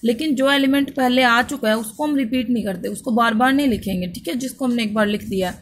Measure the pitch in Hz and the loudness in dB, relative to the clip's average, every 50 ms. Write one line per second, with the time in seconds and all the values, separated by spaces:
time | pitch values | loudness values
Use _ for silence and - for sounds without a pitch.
0 | - 226 247 226 311 320 277 233 269 277 277 277 269 269 269 277 277 269 - - | 2 0 0 0 0 -2 0 2 2 2 4 4 2 2 2 2 0 0 -2 0
1 | 254 247 247 254 262 240 233 233 247 247 285 262 - 214 214 226 226 220 - - | 0 2 4 4 4 4 4 4 2 0 -4 -2 0 0 0 0 -2 -8 -8 -6
2 | 302 302 294 277 269 220 254 254 247 220 247 226 208 208 190 180 - 196 208 - | -4 -2 0 0 -2 0 -2 -4 -2 0 -2 -2 -2 -4 -6 -6 -6 -8 -8 -6
3 | - 269 226 233 262 - 220 214 247 262 269 277 294 269 220 190 - 202 190 180 | -6 -2 0 2 2 2 2 2 2 4 4 2 2 2 0 0 -2 -4 -4 -4
4 | 180 180 175 214 - - 330 247 262 254 254 - 269 254 240 240 226 208 208 220 | -4 -6 -8 -10 -8 -6 -6 -4 -6 -6 -6 -4 -2 -2 0 0 -2 -2 0 0
5 | 214 208 208 208 214 220 202 190 185 180 - - | 0 0 0 -4 -6 -4 -4 -2 -2 -4 -4 -10